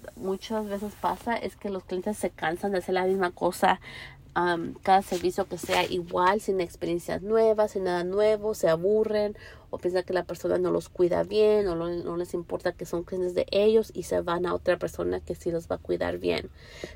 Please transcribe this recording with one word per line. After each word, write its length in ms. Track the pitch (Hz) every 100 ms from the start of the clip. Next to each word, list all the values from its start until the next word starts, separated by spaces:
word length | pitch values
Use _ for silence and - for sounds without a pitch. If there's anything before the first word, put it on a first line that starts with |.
| - -
muchas 500 | 190 190 - 220 208
veces 280 | 196 208 -
pasa 360 | 175 185 240 226
es 200 | - -
que 140 | 202
los 140 | 185
clientes 320 | - 185 208 208
se 120 | 185
cansan 420 | - 160 175 202
de 60 | 185
hacer 160 | 185
la 100 | 185
misma 260 | 185 190 180
cosa 500 | - 175 - 185 190 - - - - -
am, 400 | 175 175 170 151 -
cada 200 | - 190
servicio 440 | - 180 180 202 190
que 120 | 180
sea 260 | 180 180
igual, 560 | 180 180 170 180 180 214
sin 200 | - 190
experiencias 600 | 170 - 170 175 - 165
nuevas, 500 | 196 226 226 214 214
sin 120 | 196
nada 200 | 185 175
nuevo, 500 | 180 196 214 214 214
se 140 | 214 165
aburren 680 | 165 185 214 220 214 208 208 - - -
o 80 | -
piensan 260 | 180 180
que 80 | 180
la 120 | 180
persona 340 | 175 175 175 175
no 120 | 180
los 180 | 170 165
cuida 340 | - 175 175
bien 440 | 175 208 214 214 196
o 60 |
no, 140 | 165 170
no 280 | 175 170 170
les 180 | 175
importa 380 | 175 170 175 -
que 120 | -
son 200 | 170 170
clientes 300 | 175 185 180
de 120 | 175 -
ellos 400 | 196 214 220 214
y 80 | -
se 180 | 170 180
van 260 | 175 175 180
a 80 |
otra 220 | 175 - 175
persona 440 | 170 - 175 185
que 140 | -
sí 160 | 175 180
los 200 | 165 165
va 60 | 180
a 20 |
cuidar 400 | - 175 175 175
bien. 320 | 180 82 - - - - -